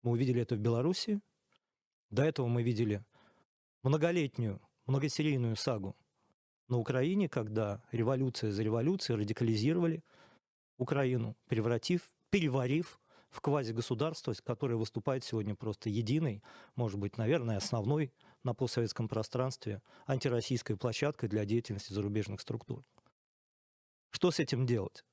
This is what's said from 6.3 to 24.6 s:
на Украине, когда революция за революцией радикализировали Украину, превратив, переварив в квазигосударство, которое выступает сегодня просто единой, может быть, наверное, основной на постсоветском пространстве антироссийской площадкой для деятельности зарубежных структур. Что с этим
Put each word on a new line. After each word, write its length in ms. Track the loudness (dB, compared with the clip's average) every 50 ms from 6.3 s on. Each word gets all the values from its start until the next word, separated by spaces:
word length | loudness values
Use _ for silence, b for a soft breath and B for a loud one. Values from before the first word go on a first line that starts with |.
| _ _ _ _ _ _ _ _
на 120 | -2 -2
Украине, 500 | 0 0 0 2 2 2 2 0 0 0
когда 540 | 0 -2 -4 -2 0 0 0 0 -2 -6 -8 _
революция 600 | -2 0 2 2 2 2 0 -2 -2 -2 -2 -2
за 120 | 0 0 0
революцией 560 | 0 0 0 2 0 0 -2 -2 -2 0 0
радикализировали 840 | 0 -2 0 0 2 2 2 2 2 2 2 2 2 0 0 -2 -8 B B B B B B B _ _ _ _ _ _ _ _
Украину, 580 | -2 0 2 2 2 2 2 0 -2 -4 -6 _ _ _
превратив, 540 | 0 2 2 2 2 0 2 0 0 0 0 -6 _ _ _ _
переварив 680 | 0 2 2 2 2 2 2 2 2 0 0 -2 -10 -20 b b b b b b
в 100 | -18 -6
квазигосударство, 920 | -2 0 0 2 0 0 -2 -2 -2 -2 0 0 0 -2 -2 -4 -4 -6 -6 -6 _
которое 320 | -6 -4 -2 0 0 0
выступает 480 | 0 -2 -2 _ -4 -2 0 -2 -2 -4
сегодня 300 | -4 -4 -2 -2 -2 -4
просто 360 | -4 -4 -6 -6 -4 -4 -2
единой, 520 | 0 0 0 2 0 0 0 0 -2 -4 B B B B B B B
может 240 | -4 -2 -2 -2 -2
быть, 180 | -4 -4 -4 -2
наверное, 400 | 0 2 2 2 2 0 -2 -2
основной 540 | -2 -2 -2 -2 0 2 2 0 0 -2 _ b b b b b _
на 120 | -6 -2
постсоветском 520 | -2 -2 -2 0 0 -2 -2 -2 -4 -4 -2
пространстве 760 | -2 -2 -4 -2 -2 -2 -2 -2 -4 -6 -8 -8 -8 -8 _ B B B B B
антироссийской 680 | -2 0 0 0 0 0 0 0 -2 -4 -2 -4 -4 -2
площадкой 500 | -2 -2 0 0 0 -2 -2 -2 -4 -2
для 180 | 0 0 0
деятельности 480 | 2 0 0 0 -2 -6 -8 -6 -6 -4
зарубежных 480 | -4 -2 -2 -2 -2 -2 -4 -8 -10
структур. 420 | -8 -6 -8 -8 -6 -8 -10 -10 -10 _ _ -20 _ _ _ _ _ _ _ _ _ _ _ _ _ _ _ _ _ _ _ _ _ _
Что 220 | -6 2 2 2
с 80 | 4 4
этим 260 | 0 0 2 0